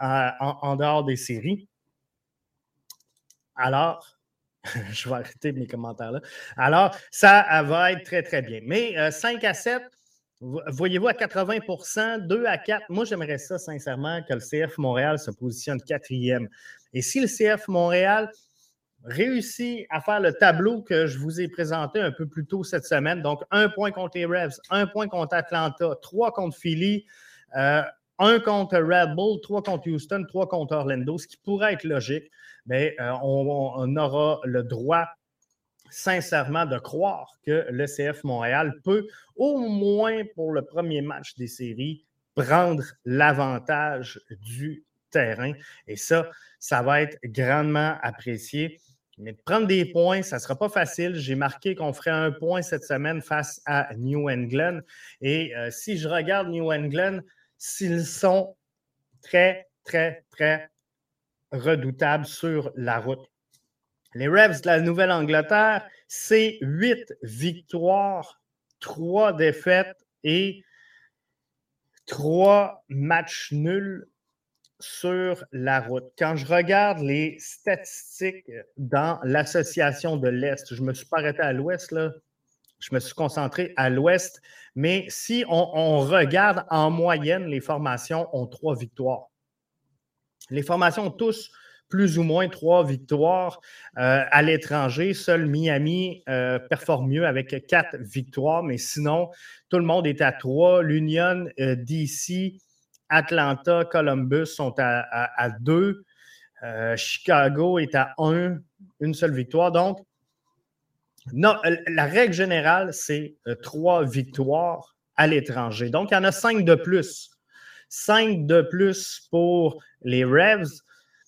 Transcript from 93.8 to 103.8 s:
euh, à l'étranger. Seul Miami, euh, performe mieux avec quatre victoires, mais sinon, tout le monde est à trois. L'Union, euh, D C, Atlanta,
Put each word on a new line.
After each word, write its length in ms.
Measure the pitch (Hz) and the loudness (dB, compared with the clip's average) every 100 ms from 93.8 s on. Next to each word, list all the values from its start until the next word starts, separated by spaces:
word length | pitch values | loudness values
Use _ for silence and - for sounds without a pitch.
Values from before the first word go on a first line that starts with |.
| - - | -16 -2
euh, 260 | 127 135 127 | 2 4 6
à 120 | 147 | 6
l'étranger. 720 | 156 156 156 147 135 127 185 | 6 2 0 -2 0 0 -2
Seul 320 | 190 - 165 156 | -2 0 2 2
Miami, 760 | 147 160 143 151 180 185 180 - | 0 0 0 0 -2 -4 -8 -6
euh, 300 | 131 127 127 | -2 0 -2
performe 500 | 127 147 - 143 131 | -2 -4 0 0 0
mieux 180 | 143 170 | 0 0
avec 400 | 131 131 135 - | 0 -4 -8 2
quatre 300 | 175 165 135 | 2 2 -6
victoires, 640 | 107 135 131 - 143 160 | -8 -8 -6 -2 0 0
mais 140 | 175 120 | -2 -6
sinon, 540 | - 151 147 160 170 - - - _ | -6 -4 0 0 -2 -8 -20 -20 _
tout 80 | 180 | 0
le 60 | |
monde 220 | 170 170 151 | 2 2 0
est 140 | 135 | 2
à 120 | 143 | 2
trois. 500 | 127 127 139 180 180 | 0 -2 4 6 6
L'Union, 640 | 160 156 156 160 175 180 175 - | 4 0 0 0 0 0 -4 -4
euh, 160 | 135 127 | -2 -2
D 300 | 120 160 147 | -4 -4 -4
C, 520 | - - 180 190 190 _ _ _ _ - | -4 -6 -4 -4 -8 _ _ _ _ 0
Atlanta, 760 | 156 160 170 143 135 175 170 | 2 4 2 2 0 2 2